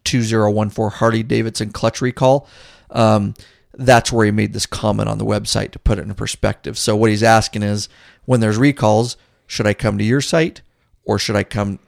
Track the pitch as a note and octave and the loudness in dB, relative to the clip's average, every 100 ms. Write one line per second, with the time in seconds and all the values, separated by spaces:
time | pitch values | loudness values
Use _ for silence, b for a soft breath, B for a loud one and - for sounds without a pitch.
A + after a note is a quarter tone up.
0 | - B2+ A2 A2+ G#2 G#2 G#2+ A2 G#2+ - | -4 -2 0 0 2 0 -2 -2 -4 0
1 | A2+ A2+ A2+ A2+ A2+ - G#2+ - A2+ - | 0 0 0 -2 -2 -6 -8 -4 -4 -2
2 | B2+ - C3 C#3 B B B B B B2 | -4 0 2 2 B B B B B 0
3 | A2 A2 G#2 G#2+ b b b - B2+ A#2 | 4 4 0 -6 b b b -2 4 4
4 | - A#2 G#2+ G#2 G#2+ G#2 - - G#2+ G#2 | 4 0 2 0 -2 -4 -8 -4 -2 -2
5 | G#2+ G#2+ G#2+ G#2 A2 A2 - - - G2+ | -2 -4 -2 -4 -2 -4 -4 -4 0 0
6 | E2 G2 G#2 - G#2 G2 - - - G#2+ | -4 -10 -10 -4 -4 -4 -8 -4 -2 2
7 | A2+ G#2 A2+ A2 - G#2+ G#2 G#2 - b | 2 4 4 4 2 -4 -4 -4 -6 b
8 | b b - B2 A2 G#2+ C#3 C#3 A2 G#2+ | b b 0 2 2 2 2 2 2 2
9 | A#2+ - _ _ - - G#2 G2+ A2 G2+ | 0 -6 _ _ -10 -2 -2 0 -2 0
10 | G#2+ C3+ - E3 E3 - - _ _ _ | 0 0 0 0 0 -4 -20 _ _ _
11 | - G#2 - G#2 G2+ G#2 G2+ G2 | -4 -2 0 -2 -2 -4 -4 -6